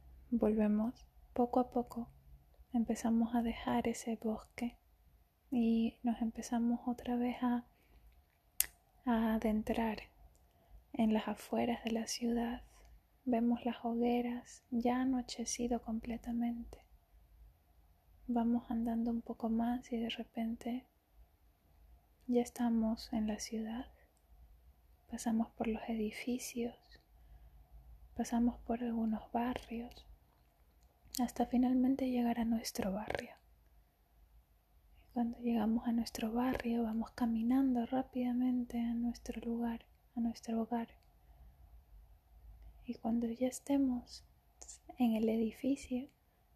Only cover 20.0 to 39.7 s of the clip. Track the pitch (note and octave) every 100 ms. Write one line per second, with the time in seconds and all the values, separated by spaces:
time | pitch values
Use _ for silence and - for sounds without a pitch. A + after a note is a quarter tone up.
20 | A#3 A#3+ A3+ - A3+ A#3 A#3 B3+ - _
21 | _ - - _ _ _ _ - - -
22 | _ _ - A#3+ A#3+ - A#3+ A3+ A3 A3+
23 | - A3+ G#3+ G#3 - A3 A3 A#3 - -
24 | _ _ _ - - - - - _ _
25 | - A3+ A#3 A3 A3+ - A3+ A3 - A3+
26 | G#3+ - - B3 - A#3+ A#3 - - -
27 | _ - - - - - - - - -
28 | - - A#3 A#3 A#3+ A#3 - A#3 B3 A3+
29 | A3 G#3+ - A#3 A#3+ A#3+ - A#3 B3 -
30 | - - _ _ _ _ _ _ _ _
31 | - - A#3+ - A#3+ A#3+ B3+ B3+ B3+ C4+
32 | C4 B3 A#3 A#3 A3+ A3+ - - G#3+ G3
33 | G#3+ - A#3+ - _ - - - _ _
34 | _ _ - - _ _ _ _ _ -
35 | - B3 A#3 A#3 A#3+ A#3 G#3+ A3+ A#3+ A#3
36 | A3+ - A3 A#3 B3+ - A#3 A#3 A3+ A3+
37 | A3 - A#3 A3+ A#3 C4 C4+ A#3+ A#3 C4
38 | C4 B3+ B3 B3 B3+ B3 A#3+ A#3 A#3 A#3
39 | A#3+ A#3+ - A3+ A#3 A#3 A#3